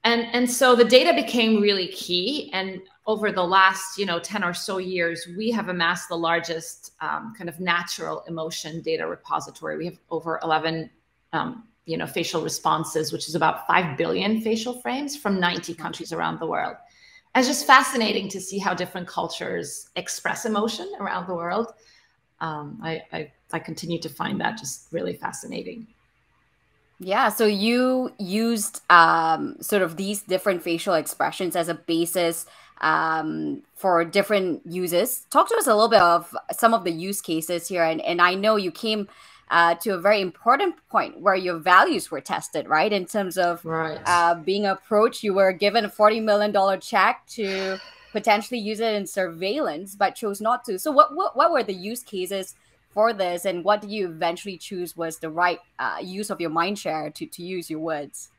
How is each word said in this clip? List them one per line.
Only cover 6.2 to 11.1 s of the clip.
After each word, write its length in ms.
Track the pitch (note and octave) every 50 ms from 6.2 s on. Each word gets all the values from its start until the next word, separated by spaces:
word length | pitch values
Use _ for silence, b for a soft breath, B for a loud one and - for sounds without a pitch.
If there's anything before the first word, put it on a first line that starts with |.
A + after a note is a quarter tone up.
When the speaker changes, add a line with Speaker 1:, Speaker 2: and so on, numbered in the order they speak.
| E3+ E3 E3+ E3+ E3 E3+ E3 E3 E3 - - - - - _ _
Speaker 1:
um, 320 | D#3+ D3+ D3+ D#3 - A3 A3
kind 120 | - F3+ E3+
of 100 | E3 E3
natural 640 | F#3 F3+ E3+ F3 F3 F3+ - - E3 D#3+ D#3 D#3+ -
emotion 540 | - E3+ D#3+ D#3+ D#3+ E3+ - - D#3 D#3 E3
data 260 | D3 E3 D#3+ D#3+ D#3+
repository. 680 | E3 E3+ - _ - D3+ D#3 D3 D3 D3+ - D#3+ D#3 D3+
We 100 | D3+ D#3+
have 120 | F3 E3+ _ _ _
over 280 | E3+ D#3+ D#3+ E3 D#3+ D#3+ -
eleven, 460 | E3 D#3 D#3 D#3 D#3+ E3 D#3+ D#3 - _ _ _ _